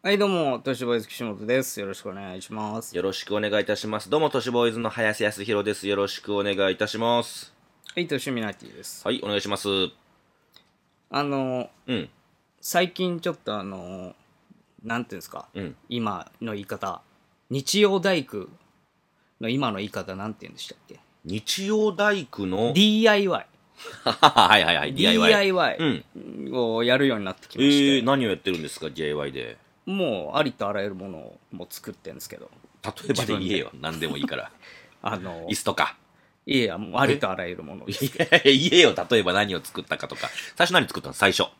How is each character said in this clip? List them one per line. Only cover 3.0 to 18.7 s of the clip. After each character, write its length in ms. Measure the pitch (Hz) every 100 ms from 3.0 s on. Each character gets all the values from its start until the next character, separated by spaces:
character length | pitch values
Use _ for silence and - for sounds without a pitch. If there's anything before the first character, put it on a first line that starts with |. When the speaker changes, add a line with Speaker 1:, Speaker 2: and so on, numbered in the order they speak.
Speaker 2:
ろ 100 | 95
し 120 | 95
く 100 | - 104
お 40 |
願 120 | 104 104
い 40 |
い 20 | 101
た 80 |
し 140 | 104 110
ま 100 | 107
す。 100 | -
ど 100 | 151
う 20 |
も、 100 | 151
都 100 | 135
市 120 | 123
ボ 120 | 120
ー 40 | 120
イ 40 |
ズ 60 | 113
の 100 | 113
林 360 | 120 110 107
康 180 | 107 107
弘 220 | 101 104
で 100 | 104
す。 140 | 104 98
よ 80 | 101
ろ 100 | 101
し 140 | -
く 120 | - 104
お 60 |
願 80 | 101 95 95
い 40 |
い 20 | 95
た 100 | 107
し 100 | 107
ま 280 | 117 120
す。 280 | 117 - - _ _ _ -
Speaker 1:
は 80 | -
い、 60 | 175
都 100 | 139
市 140 | -
ミ 100 | 120
ナ 140 | 107
テ 120 | - 58
ィ 60 |
で 120 | -
す。 200 | - -
Speaker 2:
は 80 | -
い、 80 | 123
お 20 | 104
願 120 | 101
い 20 |
し 80 | 98
ま 80 | 101
す。 120 | 101 95 92 _ _ _ _ _ _ _ _ _ _ _ _
Speaker 1:
あ 120 | 139
の、 460 | 143 139 131 127 - _ -
Speaker 2:
う 40 |
ん。 160 | 117 - _ _ _ _ _
Speaker 1:
最 320 | - 175 180
近 260 | - 180 175
ち 120 | 175
ょ 20 |
っ 40 | 160
と 220 | - 104
あ 60 |
の、 500 | 95 95 90 95 90 - _ _ _ - _ _
な 140 | 110 117
ん 80 | 117
て 80 |
い 20 | -
う 0 |
ん 20 |
で 40 |
す 60 | -
か、 200 | - -
Speaker 2:
う 80 | -
ん。 140 | 87 - _
Speaker 1:
今 420 | 120 110 92 - _
の 120 | 113
言 100 | 104
い 20 | 98
方、 360 | 101 98 85 _ _ _ _ _
日 300 | 135 135 202
曜 180 | 208 190
大 260 | 190 175
工 220 | 131 104 85 - _